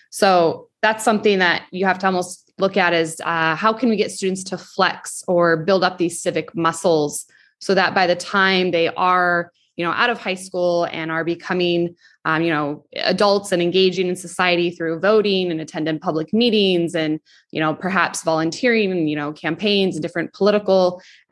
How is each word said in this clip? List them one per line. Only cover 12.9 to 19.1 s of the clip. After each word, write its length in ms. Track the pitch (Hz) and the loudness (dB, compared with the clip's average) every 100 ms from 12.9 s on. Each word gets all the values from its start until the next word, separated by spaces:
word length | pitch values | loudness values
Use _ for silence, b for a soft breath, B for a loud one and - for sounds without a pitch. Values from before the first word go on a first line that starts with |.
| - | -4
adults 560 | - 190 202 202 202 | -2 2 2 2 0
and 100 | 180 | 0
engaging 460 | 175 185 185 180 180 | 2 2 2 2 -2
in 80 | 180 | -4
society 560 | 175 - 180 175 175 | -6 -2 0 2 0
through 280 | 170 165 165 | -2 -6 -2
voting 520 | 190 220 208 190 180 | 2 2 2 0 0
and 100 | 160 | -4
attending 380 | 156 175 156 156 | -6 -6 -4 -4
public 340 | 180 156 160 | -2 -4 -2
meetings 600 | 214 240 208 190 175 170 165 | 2 2 2 2 2 0 -2
and, 240 | 156 156 _ b b | -2 -4 _ b b
you 80 | 151 | -2
know, 160 | 156 156 | -2 -2
perhaps 480 | 185 190 160 - | -2 0 -2 -2
volunteering 680 | 165 160 160 160 247 226 196 | -2 0 0 0 0 2 0
and, 160 | 180 | 0
you 60 | 156 | -2